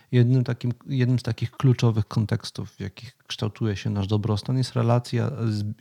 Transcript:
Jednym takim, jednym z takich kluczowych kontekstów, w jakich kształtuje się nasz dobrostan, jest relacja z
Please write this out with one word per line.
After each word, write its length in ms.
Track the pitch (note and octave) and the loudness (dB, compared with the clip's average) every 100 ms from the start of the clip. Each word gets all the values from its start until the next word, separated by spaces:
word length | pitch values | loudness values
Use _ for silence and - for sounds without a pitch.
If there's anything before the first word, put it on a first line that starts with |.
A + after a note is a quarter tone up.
| _ | _
Jednym 320 | B2 A#2+ C3 | 4 4 4
takim, 280 | B2 B2 A#2+ B2 - | 2 -2 -4 -6 -4
jednym 320 | C#3 B2 B2 | 0 2 2
z 40 | |
takich 280 | - A2 A#2 | -2 -4 -6
kluczowych 580 | - C#3 A#2+ A#2+ A2 G#2 | 2 2 4 4 2 0
kontekstów, 600 | - G#2 G2 - - G2+ | -2 0 -2 -6 -10 -12
w 100 | - | -10
jakich 360 | G2 - - - - | -12 -12 -20 -20 -14
kształtuje 500 | - G#2+ - A2+ G2 | -6 -6 -4 -4 -2
się 140 | A2 | -4
nasz 160 | G#2 G2 | -2 0
dobrostan, 520 | G#2+ G#2+ G#2 - C3 | 0 0 -2 -2 -2
jest 140 | B2+ | -2
relacja 580 | B2+ A#2 A#2+ B2 A#2+ A2 - A2+ | 0 2 2 0 -2 -2 -2 -4
z 160 | G#2+ G#2 G#2+ | -2 -4 -2